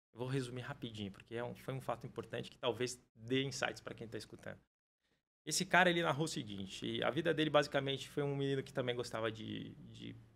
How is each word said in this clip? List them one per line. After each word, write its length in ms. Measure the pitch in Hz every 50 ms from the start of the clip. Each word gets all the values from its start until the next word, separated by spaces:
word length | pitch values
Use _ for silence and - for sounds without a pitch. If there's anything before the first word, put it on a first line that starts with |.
| _ _ -
eu 60 | 113
vou 100 | 123 127
resumir 340 | 135 139 127 120 120 127 123
rapidinho, 500 | - 143 - - 120 113 107 107 98 95
porque 220 | - - - 110
é 100 | 117 120
um, 100 | 120 120
foi 200 | - - - 131
um 60 | 135
fato 260 | 131 - 120 117 -
importante 440 | 127 - - 107 - - 117 - -
que 80 | - -
talvez 420 | - 127 113 107 123 123 - - - _ _
dê 280 | 117 110 113 131 135 135
insights 380 | 139 127 - - - 113 -
pra 140 | - - 117
quem 140 | 113 117 113
tá 100 | 117 113
escutando. 400 | 104 - - 101 - 107 104 - _ _ _ _ _ _ _ _ _ _ _ _ _ _ _ _ -
Esse 200 | 151 156 - 175
cara, 240 | - - 175 185 180
ele 120 | 170 170 170
narrou 220 | 165 139 131 165
o 40 | 160
seguinte, 760 | - - 117 104 101 98 98 95 - - - 117 113 117 120
a 80 | 117
vida 240 | 117 147 170 165 160
dele 160 | 151 156 151
basicamente 580 | 147 147 147 139 - 143 135 139 135 127 - -
foi 140 | - 147 143
um 140 | 143 143
menino 260 | 139 139 139 139 135 131
que 100 | 131 -
também 220 | 135 131 123 120
gostava 360 | 120 120 - - 113 113 113
de, 440 | 110 113 110 110 107 110 113 107 - - 117 117
de 240 | 113 117 113 113 113 - - - -